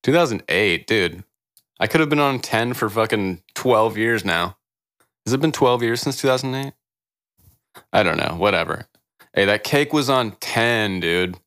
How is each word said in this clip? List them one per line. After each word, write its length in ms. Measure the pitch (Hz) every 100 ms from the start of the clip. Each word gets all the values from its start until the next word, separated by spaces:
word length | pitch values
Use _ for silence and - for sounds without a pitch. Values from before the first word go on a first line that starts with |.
Two 100 | -
thousand 300 | 156 165 104 -
eight, 380 | 87 104 85 -
dude. 360 | 110 87 87 - _ _ _ _ _
I 60 | 110
could 140 | 160
have 100 | 156
been 100 | 147
on 200 | 143 131
ten 340 | - 110 120
for 160 | 123 110
fucking 540 | 104 110 110 95 87 _
twelve 440 | - 131 113 110 107
years 280 | 113 113 95
now. 320 | 85 - - _ _ _ _ _ _ -
Has 60 |
it 60 | 135
been 120 | 156
twelve 320 | - 135 123
years 180 | 117 120
since 180 | - 131
two 80 | 135
thousand 280 | 127 131 131
eight? 180 | 135 - _ _ _ _ _ _ _ _ _ - _
I 80 | -
don't 160 | 95 78
know. 180 | - 85
Whatever. 520 | 101 95 80 78 - _ _ _ - -
Hey, 100 | 98
that 180 | 104
cake 300 | - 143 147
was 160 | 151 131
on 220 | 135 113 95
ten, 600 | - - 117 117 104 92
dude. 380 | 85 87 92 90